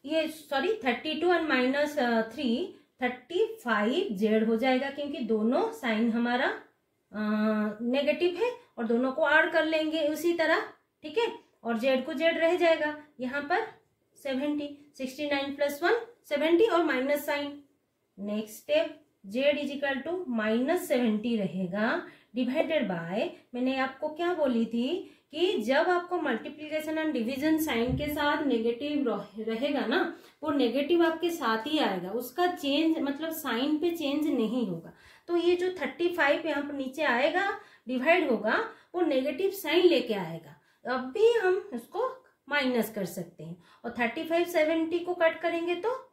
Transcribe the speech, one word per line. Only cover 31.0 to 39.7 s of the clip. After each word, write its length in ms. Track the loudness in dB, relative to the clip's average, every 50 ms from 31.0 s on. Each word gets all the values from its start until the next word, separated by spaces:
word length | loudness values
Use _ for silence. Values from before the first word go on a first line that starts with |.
आपके 280 | 4 4 2 0 -2 -4
साथ 360 | -2 -2 -2 0 0 0 -2
ही 120 | -2 0 0
आएगा, 320 | 0 0 0 -2 -4 -4
उसका 360 | -6 -6 -6 -6 -2 0 0
change 520 | 0 0 -2 -2 0 2 2 2 2 2 2
मतलब 320 | 0 -2 -2 -4 -6 -6
sign 480 | -6 -6 -4 -4 -2 0 0 0 0 0
पे 120 | 0 -2
change 360 | -2 0 -2 -2 0 0 0
नहीं 400 | 0 0 0 0 0 0 -2 -2
होगा। 260 | -2 -4 -8 -10 -16 -20 -20 -20 -20 -20 -20 _ -2
तो 80 | 0
ये 200 | 2 4 4 2
जो 160 | 4 2 -2 -2 -4
थर्टी 280 | -6 -6 -4 -2 -2 0
फ़ाइव 380 | 2 2 2 2 2 2 0
यहाँ 160 | -2 -2 -2
पर 100 | -2 -4
नीचे 300 | -6 -6 -6 -6 -4 -2
आएगा, 460 | 0 0 2 2 2 2 2 0 0 -2 -4 -6 -10 -20 -20 _ _ -4
divide 420 | -4 0 4 4 4 4 4 2
होगा, 280 | 0 0 0 0 0 0 -2 -4 -10 -18 -20 _ -2
वो 60 | 0
negative 500 | 0 2 2 0 0 -2 -2 0 -2 -2
sign 360 | -2 -4 -4 0